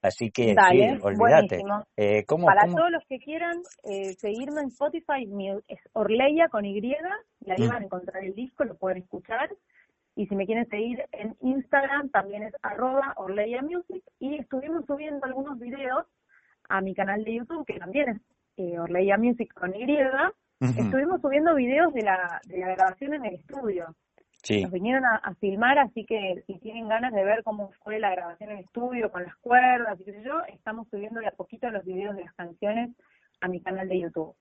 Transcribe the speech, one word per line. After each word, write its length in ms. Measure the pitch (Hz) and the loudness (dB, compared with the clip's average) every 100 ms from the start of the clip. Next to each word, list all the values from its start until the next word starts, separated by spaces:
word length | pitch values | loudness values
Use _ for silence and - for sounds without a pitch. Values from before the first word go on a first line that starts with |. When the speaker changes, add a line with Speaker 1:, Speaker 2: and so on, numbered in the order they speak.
Speaker 1:
Así 280 | 95 - 117 | -2 -2 -4
que, 240 | - 117 | 2 6
Speaker 2:
Dale, 400 | 104 190 185 202 - | 8 8 8 6 4
Speaker 1:
sí, 40 | |
olvídate. 540 | 202 196 226 - 196 87 | 0 4 8 8 6 0
Speaker 2:
buenísimo. 220 | 202 208 - - | -2 -4 -6 0
Speaker 1:
Eh, 280 | 104 107 101 | 2 2 2
¿cómo, 200 | 160 180 | 4 6
Speaker 2:
Para 160 | 196 | 8
Speaker 1:
cómo? 160 | 208 180 | 6 4
Speaker 2:
todos 120 | 349 | 2
los 120 | 330 - | 0 -6
que 120 | 262 | -12
quieran, 420 | 285 320 339 339 349 - | -8 -6 -4 -6 -10 -16
eh, 300 | - 196 196 185 | -10 -6 -6 -6
seguirme 420 | 208 220 269 302 | -6 -4 -6 -4
en 60 | 277 | -6
Spotify, 580 | - 294 330 320 277 220 | -2 -4 -4 -4 -4 -4
mi, 240 | 202 196 | -6 -6
es 280 | 196 - - _ | -6 -8 -18 _
Orleia 560 | - 208 220 269 302 330 | 0 2 4 4 6 4
con 160 | 220 | 2
Y, 140 | 202 202 | -2 -4
y 120 | 233 294 349 415 - _ 196 | -4 -4 -4 -8 -10 _ -6
ahí 120 | 190 | 0
Speaker 1:
Mm. 40 | 226 | 0
Speaker 2:
van 140 | 233 | 0
a 20 | |
encontrar 400 | 196 185 180 190 | -6 -8 -8 -10
el 100 | 190 | -10
disco, 300 | 196 254 _ | -8 -12 _
lo 100 | 185 175 | -4 -2
pueden 260 | 190 185 | -4 -4
escuchar. 480 | 180 190 - 226 285 403 _ _ _ _ _ | -8 -14 -8 -6 -6 -8 _ _ _ _ _
Y 120 | - 196 | -8 -4
si 80 | |
me 100 | 196 | -2
quieren 240 | 196 220 233 | -2 -2 -2
seguir 340 | 208 226 240 - | -4 -4 -6 -8
en 240 | - 214 - | -8 -10 -4
Instagram, 680 | 254 269 262 277 277 285 277 | -2 -2 2 0 2 -2 0
también 320 | - 196 208 | -2 -2 -8
es 100 | 214 - | -10 -8
arroba 540 | - 208 254 269 269 - | -8 -2 0 0 -2 -6
Orleia 460 | 190 202 214 240 | -6 -2 -2 -2
Music. 400 | 294 349 349 370 _ _ | -4 -6 -8 -14 _ _
Y 160 | 262 302 | -6 -6
estuvimos 480 | - 262 294 330 | -6 -8 -4 -6
subiendo 400 | 240 285 311 285 | -4 -6 -4 -6
algunos 340 | 262 262 277 254 | -6 -6 -6 -8
videos 460 | 240 277 269 269 349 _ _ _ _ _ _ | -10 -6 -2 -2 -4 _ _ _ _ _ _
a 120 | 190 | -2
mi 120 | 190 | -2
canal 300 | 185 190 208 | -2 0 0
de 120 | 220 233 | -2 -4
YouTube, 280 | 240 330 | -4 -8
que 140 | 285 202 | -6 -8
también 300 | 175 262 277 | -4 0 0
es, 100 | 220 _ _ _ - | -2 _ _ _ -10
eh, 200 | 180 170 | -6 -6
Orleia 360 | 170 175 196 202 | -2 2 4 4
Music 340 | 240 240 226 | 4 2 -4
con 200 | - 180 | -6 -6
Y. 100 | 196 254 294 262 269 359 - _ _ | -4 0 2 2 2 0 -2 _ _
Speaker 1:
Ujú. 220 | 127 117 | 0 2
Speaker 2:
Estuvimos 380 | 214 262 294 370 | 2 2 2 2
subiendo 320 | 294 277 320 | 2 4 4
videos 400 | 302 247 277 339 | 4 4 4 4
de 80 | 269 | 2
la, 380 | 208 185 180 170 - | 0 0 0 -8 -8
de 120 | 180 | -6
la 100 | 185 | -4
grabación 400 | 185 190 180 277 | 2 2 2 -6
en 100 | 294 | -4
el 100 | 226 180 | -6 -10
estudio. 580 | _ 277 233 180 165 165 _ _ _ _ | _ -6 -4 -4 -6 -14 _ _ _ _
Speaker 1:
Sí. 160 | - 208 | -2 0
Speaker 2:
Nos 80 | 185 | 0
vinieron 320 | 185 214 262 254 | -4 0 2 2
a, 100 | 220 | 0
a 120 | - 175 | -2 -4
filmar, 420 | 202 196 240 285 | -4 2 4 4
así 260 | 247 - | 2 -2
que 380 | 220 220 190 170 - | -6 -4 -4 -6 -8
si 100 | 185 | -14
tienen 300 | 220 220 214 | -12 -12 -2
ganas 260 | 220 254 | -2 0
de 100 | 214 | 0
ver 200 | 196 226 | 2 0
cómo 260 | 226 214 196 _ | -2 -6 -8 _
fue 160 | - 214 | -8 -2
la 100 | 208 | -2
grabación 400 | 180 175 170 214 | -2 -6 -12 -12
en 80 | 208 | -14
el 60 | |
estudio, 460 | 190 - 247 247 214 | -10 -8 -6 -2 -4
con 100 | 180 | -4
las 140 | 180 - | -10 -12
cuerdas 640 | 240 247 254 247 233 185 | 4 6 6 4 0 -6
y 40 | |
qué 80 | 190 | -12
sé 80 | 202 | -14
yo, 80 | 233 311 - | -6 -6 -6
estamos 360 | - - 220 220 | -12 -12 -10 -10
subiendo 300 | 208 208 226 | -10 -10 -6
de 80 | 220 | -8
a 20 | |
poquito 400 | - - - 240 | -8 -16 -8 -6
los 140 | 208 | -6
videos 320 | 185 185 202 202 | -6 -8 -6 -8
de 80 | |
las 100 | 170 | -12
canciones 560 | - 175 170 208 226 240 - _ _ _ _ | -14 -14 -6 -2 -2 -4 -10 _ _ _ _
a 60 | 185 | -6
mi 160 | 180 | -6
canal 260 | - 190 190 | -6 -6 -2
de 120 | 185 | -2
YouTube. 340 | 170 160 156 _ | -2 -6 -8 _